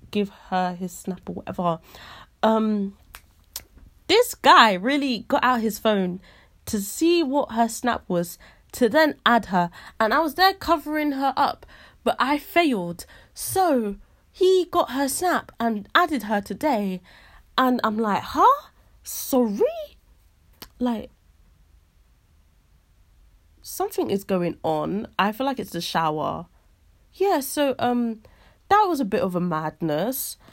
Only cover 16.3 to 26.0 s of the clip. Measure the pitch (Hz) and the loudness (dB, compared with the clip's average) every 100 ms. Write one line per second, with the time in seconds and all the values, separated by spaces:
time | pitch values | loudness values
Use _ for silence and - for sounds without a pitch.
16.3 | 208 202 196 302 226 202 185 - - - | -4 -4 -4 -2 0 -2 -6 -10 -20 -20
17.3 | - _ - 254 247 220 214 220 190 - | -20 _ 0 2 2 0 -2 -2 -2 -2
18.3 | 294 415 554 - _ _ _ - - - | 4 4 4 0 _ _ _ -14 -12 -2
19.3 | 254 233 202 508 659 587 _ _ _ _ | 0 0 0 -2 -2 -12 _ _ _ _
20.3 | _ _ _ - - 247 220 - _ _ | _ _ _ -20 -6 -4 -4 -8 _ _
21.3 | _ _ _ _ _ _ _ _ _ _ | _ _ _ _ _ _ _ _ _ _
22.3 | _ _ _ _ _ _ _ _ _ _ | _ _ _ _ _ _ _ _ _ _
23.3 | _ _ _ - - 392 - 254 196 - | _ _ _ -12 -6 -4 -2 -2 -2 -2
24.3 | 190 175 - - 156 151 190 233 - 196 | -2 -2 -4 -2 -2 -2 -4 -4 -2 -2
25.3 | 214 269 262 190 175 170 170 | -2 -4 -4 -6 -8 -4 -2